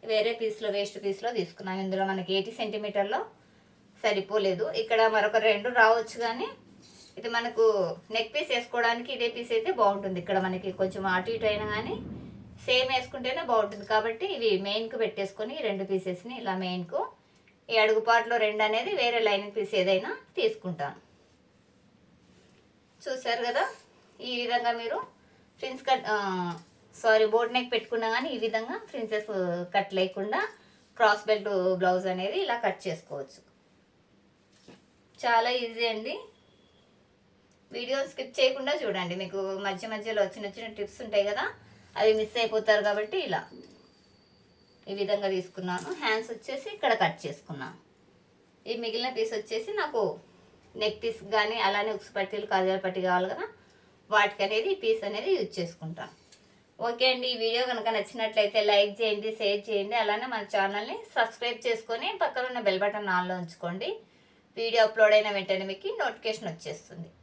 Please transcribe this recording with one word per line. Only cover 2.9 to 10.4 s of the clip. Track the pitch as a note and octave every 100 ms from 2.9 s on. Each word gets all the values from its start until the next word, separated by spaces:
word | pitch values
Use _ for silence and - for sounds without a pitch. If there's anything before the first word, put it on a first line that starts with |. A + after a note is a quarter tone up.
| G3+ G3+ G#3+ - - _ _ _ _ _ -
సరిపోలేదు. | A3+ G3+ F#3+ G#3+ G3 F3+ A3 A3
ఇక్కడ | A3 A3+ A3+ G#3+
మరొక | G#3 A3 G#3+
రెండు | G3+ A3+ B3
రావచ్చు, | A3 A#3 A3 B3 A#3
కానీ | A#3 A#4 C5+ - - - - - -
ఇది | A3+ A#3
మనకు | A#3 A3+ A3+ G#3 F3 E3 -
నెక్ | A3 A3+
పీస్ | D4 -
వేసుకోవడానికి | B3 A#3+ A#3+ A#3 A#3 A#3+ B3+
ఇదే | A#3 A3+
పీస్ | A#3+ A3+
అయితే | A3+ F#4+
బాగుంటుంది. | G#3 G3 G3 F#3
ఇక్కడ | F3 F#3+